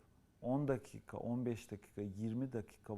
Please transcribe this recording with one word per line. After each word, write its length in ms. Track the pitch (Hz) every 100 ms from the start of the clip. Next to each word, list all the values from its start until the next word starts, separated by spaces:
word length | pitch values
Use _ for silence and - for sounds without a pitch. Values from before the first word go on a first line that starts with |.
| - - - -
on 260 | 120 135 143
dakika, 500 | 127 - 113 - 104
on 280 | 113 120 120
beş 260 | 113 -
dakika, 300 | 101 - -
yirmi 520 | 104 95 110 117 131
dakika 400 | 117 101 - -